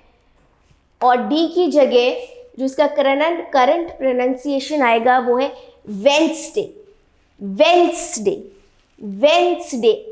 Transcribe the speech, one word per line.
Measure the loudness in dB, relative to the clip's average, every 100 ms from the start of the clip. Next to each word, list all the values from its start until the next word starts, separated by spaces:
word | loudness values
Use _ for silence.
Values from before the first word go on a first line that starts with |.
| _ _ _ _ _ _ _ _ _ _
और | 0 2
डी | 0 -2 0
की | 0 0
जगह | 2 2 2 0 -2 -10 -18 -20 -8
जो | -4
इसका | 0 0
करंट, | 0 0 0 0 -4 -2
करंट | 0 2 0 -4 -6
प्रोनंसिएशन | -2 0 -2 -4 -4 -4 -4 -2
आएगा | 0 2 2 0
वो | 0 0
है | -2 -6 -20 _ -14 -4
Wednesday. | 0 2 2 -2 -6 -6 -8 -12 -20 _ _ _ _ _
Wednesday. | -6 2 4 6 4 2 -2 -2 -2 -4 -8 -20 _ _ _ _
Wednesday. | -14 0 2 4 2 -2 -6 -2 0 0 -4